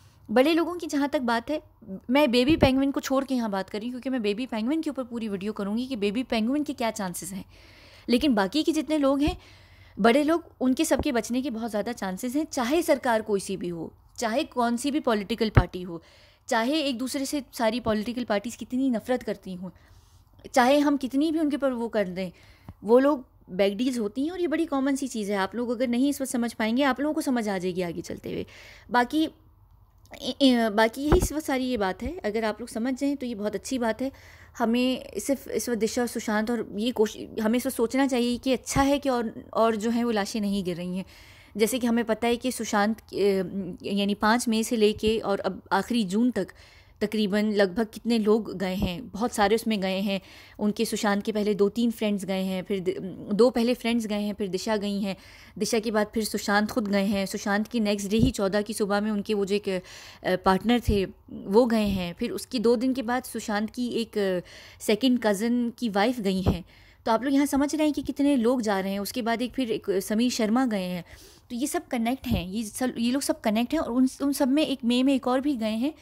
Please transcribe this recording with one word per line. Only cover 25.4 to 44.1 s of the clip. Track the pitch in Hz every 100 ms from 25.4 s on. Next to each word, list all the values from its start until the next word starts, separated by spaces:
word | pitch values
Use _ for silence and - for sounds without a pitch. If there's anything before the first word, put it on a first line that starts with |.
| 190 214
लोग | 240
अगर | 233 254
नहीं | 240 277
इस | 277
वक्त | 269
समझ | 254 233
पाएंगे, | - 220 240
आप | 285 254
लोगों | 294
को | 311
समझ | 302 247 208
आ | 196
जाएगी | 180 175
आगे | 175 170
चलते | - - -
हुए। | - - - - - -
बाकी, | 240 240 302 320 - - _ - - _ _ - -
इ-, | - -
इ-, | 277 240 226
बाकी | 208 226 247
यही | 285 339
इस | -
वक्त | 294 302
सारी | 262 254
ये | 247
बात | 190 185
है। | 240 349
अगर | 208 208
आप | 220 208
लोग | 240
समझ | 220 240 254
जाएं | 277 285
तो | 247
ये | 220
बहुत | 208 202
अच्छी | - 262
बात | 233 220
है। | 262 - - - - -
हमें | 233 240 254 254 - -
सिर्फ | - 269 -
इस | - 233
वक्त | 233
दिशा | 214 -
और | 240
सुशांत | 240 220 214 220
और | 233 - 196
ये | 226
कोशिश, | 226 214 - - -
हमें | 220 247
इस | 262
वक्त | 254
सोचना | 226 262 269
चाहिए | 254 240 240
कि | 262
अच्छा | 247 - -
है | 277 285
कि | 277
और, | 247 226 - -
और | - 226 220
जो | 220
है | 233
वो | 240
लाशें | 214 202 233
नहीं | 202 202
गिर | 185 170
रही | 180 185
हैं। | 185 - - - - 208
जैसे | 214 254
कि | 240
हमें | 233 226
पता | 220 233
है | 240
कि | 254
सुशांत, | - 226 214 202 220
अ, | - - 202 190 180 196 180 180 -
यानी | 202 202